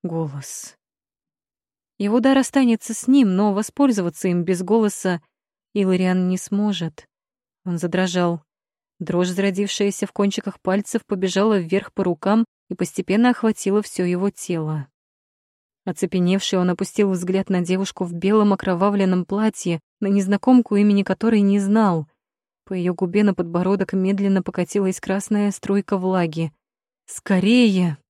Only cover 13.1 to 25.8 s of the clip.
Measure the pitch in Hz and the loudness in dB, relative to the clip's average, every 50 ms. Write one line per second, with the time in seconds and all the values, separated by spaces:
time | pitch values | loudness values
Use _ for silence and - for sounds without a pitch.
13.1 | 185 214 233 247 240 - - 220 214 - - 202 196 208 208 - - - 185 175 | 0 2 4 2 2 2 0 -2 -2 0 -2 -2 0 0 -2 -4 -4 -4 -2 -2
14.1 | 180 180 190 202 - - - - 180 165 156 156 156 151 139 _ _ _ _ _ | 0 0 -2 -4 -4 -6 -8 -6 -4 -4 -4 -4 -4 -6 -8 _ _ _ _ _
15.1 | _ _ _ _ _ _ _ _ _ _ _ _ _ _ _ - 180 - - 175 | _ _ _ _ _ _ _ _ _ _ _ _ _ _ _ -10 -6 -4 -4 -2
16.1 | - 185 180 175 185 196 - - - 185 180 180 180 - 190 - - - 208 196 | 0 0 0 2 0 0 -2 -2 0 0 0 0 0 -2 -4 -6 0 0 0 2
17.1 | 190 180 180 180 185 190 190 - 190 180 175 170 185 185 196 190 - - 185 175 | 0 -2 -2 -2 -2 -2 0 0 -2 -2 0 0 -2 -2 -2 -6 -6 -8 -8 -6
18.1 | 175 170 170 196 208 220 208 208 196 190 - 196 180 170 190 208 202 202 196 190 | -6 -4 0 2 2 4 4 4 2 0 0 -2 0 0 0 0 2 2 2 2
19.1 | 185 180 175 _ 196 202 220 220 214 - - 185 170 160 _ _ _ _ 214 196 | 2 0 -2 _ -4 0 0 -2 -2 -2 -4 -4 -4 -4 _ _ _ _ -2 0
20.1 | 196 202 196 185 202 202 - - 254 254 233 - 214 202 208 208 202 202 196 - | 0 0 2 0 -2 0 4 6 6 6 6 4 2 2 4 4 4 2 2 0
21.1 | 185 - - 226 233 214 202 196 196 202 196 196 208 220 220 196 175 165 151 _ | -2 0 2 2 4 4 4 4 2 2 2 2 2 4 4 4 2 0 -2 _
22.1 | _ _ _ _ _ _ _ _ _ _ _ - 190 185 175 180 180 170 185 175 | _ _ _ _ _ _ _ _ _ _ _ -10 -6 -4 -2 -2 -2 -2 -4 -2
23.1 | 175 208 214 208 190 - 175 170 170 175 180 185 196 196 190 - - 190 185 190 | 0 2 2 2 2 0 -4 -2 -2 -2 0 0 0 0 -2 -2 -2 -2 0 0
24.1 | 202 196 202 196 196 190 180 - - - 175 - - 208 196 185 185 - - - | 0 0 0 0 0 0 0 -2 -4 -4 -4 -2 -2 -2 -2 -2 -2 -4 -4 -4
25.1 | 190 196 - - 214 208 208 208 190 - - - 196 202 | -4 -4 -2 -2 -2 0 0 -2 -2 -4 -4 -2 -2 -2